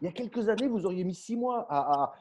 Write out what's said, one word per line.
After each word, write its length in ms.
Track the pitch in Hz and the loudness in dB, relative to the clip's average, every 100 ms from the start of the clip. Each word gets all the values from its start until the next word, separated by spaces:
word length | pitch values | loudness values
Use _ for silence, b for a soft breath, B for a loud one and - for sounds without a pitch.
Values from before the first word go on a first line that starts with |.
Il 40 | |
y 40 | 175 | -6
a 40 | |
quelques 360 | 175 233 240 214 | -4 -4 0 2
années, 200 | 214 262 | 2 2
vous 180 | 226 185 | 0 0
auriez 160 | 180 | 0
mis 140 | 180 180 | -2 -4
six 200 | - 233 | -6 -2
mois 300 | 247 240 - | 0 -2 0
à, 360 | 143 135 143 | 0 4 4
à, 80 | 139 B | 2 B